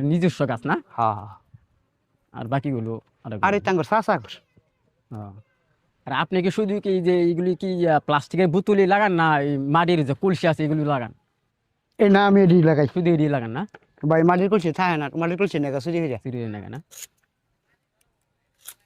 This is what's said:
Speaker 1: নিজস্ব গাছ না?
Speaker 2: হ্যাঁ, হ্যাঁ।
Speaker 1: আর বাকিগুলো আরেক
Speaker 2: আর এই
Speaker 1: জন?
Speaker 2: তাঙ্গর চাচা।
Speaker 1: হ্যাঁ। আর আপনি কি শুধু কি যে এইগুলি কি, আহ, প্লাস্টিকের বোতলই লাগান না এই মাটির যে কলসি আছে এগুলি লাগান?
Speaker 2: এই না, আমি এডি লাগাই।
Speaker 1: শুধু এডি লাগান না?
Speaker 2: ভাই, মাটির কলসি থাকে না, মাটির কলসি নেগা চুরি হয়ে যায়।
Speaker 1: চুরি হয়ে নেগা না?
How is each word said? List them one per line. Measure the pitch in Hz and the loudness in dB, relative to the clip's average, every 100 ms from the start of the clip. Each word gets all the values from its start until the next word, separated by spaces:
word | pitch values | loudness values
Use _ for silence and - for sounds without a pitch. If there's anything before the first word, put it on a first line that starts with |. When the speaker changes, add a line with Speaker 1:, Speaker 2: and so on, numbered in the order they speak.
Speaker 1:
নিজস্ব | 143 170 180 - 135 | 0 0 0 0 -4
গাছ | 117 143 | -4 -4
না? | 320 - - | -4 -4 -2
Speaker 2:
হ্যাঁ, | 110 | -2
হ্যাঁ। | 104 104 - _ - _ _ _ _ _ _ _ | -2 -10 -20 _ -20 _ _ _ _ _ _ _
Speaker 1:
আর | 123 113 | -14 -4
বাকিগুলো | 135 - 120 110 113 - _ | -4 -2 -6 -6 -10 -14 _
আরেক | - 107 | -14 -2
Speaker 2:
আর | 185 | 0
এই | 202 | 0
Speaker 1:
জন? | 202 | 0
Speaker 2:
তাঙ্গর | 185 | 0
চাচা। | 147 220 220 175 110 - _ _ _ _ _ _ - | 0 0 0 -2 -6 -20 _ _ _ _ _ _ -16
Speaker 1:
হ্যাঁ। | 110 104 101 - _ _ _ _ _ - | -14 -14 -18 -20 _ _ _ _ _ -6
আর | |
আপনি | 135 165 185 | -4 -2 -2
কি | 180 | 0
শুধু | 220 208 208 | -2 -2 -4
কি | 196 185 | -2 -2
যে | 175 180 | 2 2
এইগুলি | 175 170 180 | 2 0 -2
কি, | 175 190 180 170 | -4 -4 0 2
আহ, | 151 | 2
প্লাস্টিকের | - 147 - 165 185 | 2 -2 -2 0 2
বোতলই | 175 202 202 190 | 2 2 2 4
লাগান | 202 214 | 2 2
না | 170 160 147 | 2 2 2
এই | 143 139 | 0 -2
মাটির | 139 160 170 175 135 | 0 2 2 2 0
যে | 143 | -2
কলসি | 190 175 170 | -2 0 0
আছে | 156 | 0
এগুলি | 151 156 | -2 -2
লাগান? | 147 139 117 - _ _ _ _ _ _ _ - | -2 -4 -6 -14 _ _ _ _ _ _ _ 2
Speaker 2:
এই | 208 | 4
না, | 196 202 | 6 6
আমি | 196 | 6
এডি | 190 180 | 6 6
লাগাই। | 160 147 143 | 6 4 0
Speaker 1:
শুধু | 180 175 | 0 0
এডি | 165 151 | 2 0
লাগান | 143 113 | -2 -4
না? | 123 208 - _ _ 151 | -8 -10 -14 _ _ 0
Speaker 2:
ভাই, | 160 | 2
মাটির | 170 180 196 | 4 2 2
কলসি | 208 170 | 0 0
থাকে | 156 185 156 | 0 0 0
না, | 143 | -4
মাটির | 151 170 175 | -4 -4 -2
কলসি | 196 156 | -2 -2
নেগা | 143 135 | -4 -4
চুরি | 135 170 | -4 -4
হয়ে | 160 | -4
যায়। | 117 | -6
Speaker 1:
চুরি | 131 120 | -8 -10
হয়ে | 113 | -8
নেগা | 104 95 | -10 -14
না? | 123 - - - _ _ _ _ _ _ _ _ _ _ _ _ _ _ _ - - | -16 -18 -20 -20 _ _ _ _ _ _ _ _ _ _ _ _ _ _ _ -20 -20